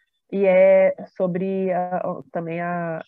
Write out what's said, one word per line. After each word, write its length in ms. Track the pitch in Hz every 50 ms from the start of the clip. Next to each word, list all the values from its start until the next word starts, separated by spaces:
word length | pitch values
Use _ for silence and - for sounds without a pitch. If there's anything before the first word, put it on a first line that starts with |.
| _ _ _ _ _ -
e 140 | - 196 202
é 480 | 190 185 185 190 190 190 190 190 185 - - 190 - _
sobre 540 | - 190 180 175 180 190 190 190 190 190 185
a, 280 | 180 180 180 180 185 175 - 180 180 - - _
também 280 | - 180 170 165 165 170
a 420 | 175 175 175 175 170 165 160 160 -